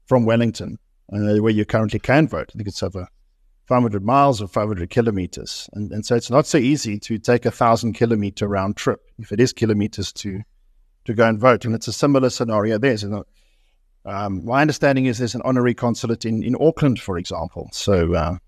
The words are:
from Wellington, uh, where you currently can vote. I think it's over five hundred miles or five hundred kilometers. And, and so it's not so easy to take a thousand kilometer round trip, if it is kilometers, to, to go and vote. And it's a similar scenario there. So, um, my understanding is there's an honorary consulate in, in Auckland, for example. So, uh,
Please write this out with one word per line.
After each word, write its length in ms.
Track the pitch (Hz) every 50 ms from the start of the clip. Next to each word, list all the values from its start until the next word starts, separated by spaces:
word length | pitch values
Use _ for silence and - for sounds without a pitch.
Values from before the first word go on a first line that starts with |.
| _ -
from 180 | 131 123 117
Wellington, 540 | 110 113 117 117 113 107 - - - - - _ _ _ _ _ - 98
uh, 220 | 104 104 104 104
where 180 | 104 107 113 110
you 120 | 107 104
currently 340 | - - 113 110 104 - 107
can 280 | - - 131 151 160 -
vote. 220 | - 80 - -
I 60 | - 113
think 100 | 107 101
it's 140 | - -
over 260 | - 92 95 95 90 - _ _ _ _ _ _ _ _ _ _ _ -
five 140 | 127 123
hundred 240 | 123 113 104 101 95
miles 380 | 107 127 143 143 143 123 101 104
or 40 | 92
five 200 | - 117 104 107
hundred 240 | 107 90 85 85
kilometers. 760 | - 123 117 117 101 95 90 - - - - - - - - - -
And, 180 | 101 104 -
and 140 | - 107 104
so 100 | - 123
it's 140 | 117 - -
not 160 | 120 143 151
so 140 | - - 151
easy 400 | 113 131 151 143 - 117 104 104
to 180 | - - 113 107
take 300 | - - 120 117 - 120
a 40 |
thousand 420 | - - 127 117 117 110 - 113 -
kilometer 540 | - 120 117 117 104 101 98 98 - 110 101
round 300 | 101 95 95 98 101 -
trip, 240 | - 135 107 - _ _ _ -
if 140 | 110 -
it 80 | 104 104
is 140 | 131 127 -
kilometers, 600 | - 117 107 107 104 101 104 - - 95 - -
to, 300 | - - 101 95 98 110 _ _ _ _ _ _ _ _ _ _ _ -
to 80 | - 110
go 120 | 107 117 113
and 120 | 113 101
vote. 260 | 117 127 120 101 -
And 80 | 113 113
it's 140 | 113 - 117
a 60 | 107
similar 360 | - - 143 139 135 131 123
scenario 480 | - - 123 113 110 107 104 110 113 107
there. 180 | 123 139 120
So, 300 | 101 101 98 104 101 - _ _ _ _ _ _ _ _ _ _ _ _ _ _ _ -
um, 400 | 98 101 98 104 101 98 90 65
my 160 | 117 123 139
understanding 460 | 151 151 139 - 160 139 135 135 131 127
is 100 | 117 113
there's 160 | 127 110 -
an 80 | 120 -
honorary 300 | 131 131 127 123 123 117
consulate 520 | - 127 120 113 - - 113 117 - -
in, 180 | 113 113 113 -
in 120 | 117 127 -
Auckland, 380 | 139 160 160 - 156 139 113 -
for 180 | - - 92 85
example. 500 | 90 - 92 82 82 87 - 82 80 -
So, 420 | - - - 101 98 90 82 82 87
uh, 240 | 85 78 80 87 - _